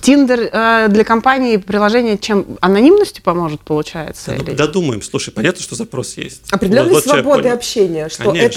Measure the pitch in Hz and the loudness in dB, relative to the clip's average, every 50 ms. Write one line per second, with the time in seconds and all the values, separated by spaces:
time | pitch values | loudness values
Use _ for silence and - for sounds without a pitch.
0 | - - 277 285 277 247 254 240 226 175 - 214 226 226 226 226 220 214 202 214 | 2 4 4 4 4 2 2 0 -2 -2 -2 -2 0 2 2 2 2 2 2 2
1 | 214 214 226 226 214 262 269 262 262 247 226 202 190 - 208 208 208 208 214 247 | 2 2 0 0 2 2 0 2 0 0 0 0 -2 -2 -2 0 0 2 2 2
2 | 240 226 208 196 - - 254 202 - - - - - 180 196 202 233 294 392 415 | 0 0 -2 -2 -2 -2 0 0 -2 -2 -6 -2 0 2 4 6 6 6 6 4
3 | 403 - - - - 190 170 175 175 156 151 147 - - 156 151 151 - - 170 | 4 0 -4 -6 -4 -2 -2 -2 -2 -4 -6 -8 -6 -4 -4 -4 -4 -6 -8 -12
4 | 151 - - - - - 127 - 135 - 139 135 147 151 160 190 175 143 120 104 | -12 -12 -12 -14 -10 -10 -8 -8 -8 -6 -4 -2 -2 0 0 0 -2 -2 -2 -4
5 | 95 - - 135 - - - - 113 170 185 - - - - - 226 220 - 127 | -6 -6 -6 -6 -6 -6 -6 -4 -2 -2 -2 -4 -6 -10 -10 -10 -10 -8 -8 -8
6 | 120 - - - 156 143 - - - - - 196 - 190 202 - - 339 370 - | -8 -8 -10 -12 -12 -14 -14 -18 -10 -4 -4 -2 0 2 2 2 4 4 2 2
7 | - 254 294 277 233 269 285 254 - 247 240 240 240 - - 233 196 180 165 156 | 2 2 2 2 2 2 2 2 2 0 0 -2 -4 -4 0 0 0 0 0 -4
8 | 151 160 - - - 147 151 170 233 240 - | -6 -8 -8 -4 -2 -2 0 2 2 2 2